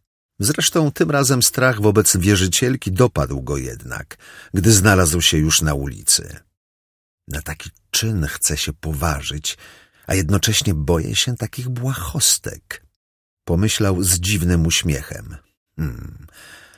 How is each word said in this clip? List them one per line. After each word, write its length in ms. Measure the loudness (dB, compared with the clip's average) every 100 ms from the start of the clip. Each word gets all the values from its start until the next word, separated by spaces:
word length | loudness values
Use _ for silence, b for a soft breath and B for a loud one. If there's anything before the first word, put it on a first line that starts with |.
| _ _ _ _
Zresztą 520 | -2 0 0 2 0
tym 180 | 0 0
razem 320 | 2 2 2
strach 380 | 2 2 2 4
wobec 340 | 4 4 4 2
wierzycielki 760 | 4 4 2 0 0 -2 -4
dopadł 500 | 2 2 2 -4 -4
go 140 | -6 -6
jednak, 600 | -6 -10 -12 -12 -12 -18 B B B
gdy 180 | 2 4
znalazł 480 | 6 6 6 4 2
się 180 | 2 2
już 240 | 2 2
na 120 | 0
ulicy. 640 | -2 -4 -6 0 0 -2 -16 _ _ _ _ _ _ _ _ -10
„Na 140 | -10
taki 280 | -8 -12 -14 -18 _
czyn 360 | -4 -2 -2 -4
chcę 300 | -4 -4 -4
się 160 | -6
poważyć, 840 | -6 -8 -4 -4 -4 -8 -8 -8 -10 b b b b b
a 80 |
jednocześnie 600 | -2 2 0 2 0 0
boję 420 | -2 0 0 0 -2
się 200 | -2 -4
takich 320 | -6 -8 -8
błahostek”, 1160 | -6 -6 -6 -6 0 0 0 -4 -12 _ -18 _ _ _ _ _ _
pomyślał 580 | -2 0 2 2 0 2
z 120 | 0
dziwnym 520 | 0 0 0 2 2 2
uśmiechem. 680 | 0 0 -2 -4 -12 -14 -18 _ _ _ -6
Hmm, 500 | -6 -6 -14 -16 -20 B B B B